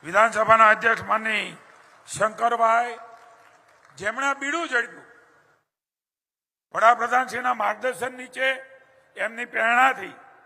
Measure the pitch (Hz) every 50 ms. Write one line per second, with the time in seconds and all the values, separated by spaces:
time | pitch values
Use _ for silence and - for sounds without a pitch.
0 | _ 151 175 196 220 226 214 208 220 208 220 220 226 214 214 220 220 233 226 -
1 | - 196 202 220 220 220 220 208 190 180 170 - - _ - - _ _ _ _
2 | _ - - 147 190 220 214 220 226 233 233 226 226 226 226 233 240 240 233 226
3 | - - - - - - - _ _ - _ _ _ _ _ _ _ _ - 139
4 | 180 208 226 240 269 277 277 269 277 277 294 339 339 302 254 240 233 - - -
5 | - - - - _ _ _ _ _ _ _ _ _ _ _ _ _ _ _ _
6 | _ _ _ _ _ _ _ _ _ _ _ _ _ _ _ 165 202 226 240 226
7 | 226 240 240 254 254 247 - 240 247 254 247 226 214 208 214 208 220 254 247 -
8 | 233 254 254 247 254 262 - 254 262 262 262 262 - - - - _ _ _ _
9 | _ _ _ - - 214 226 226 240 240 247 226 220 226 240 240 254 269 254 214
10 | 190 180 - - - - - _ _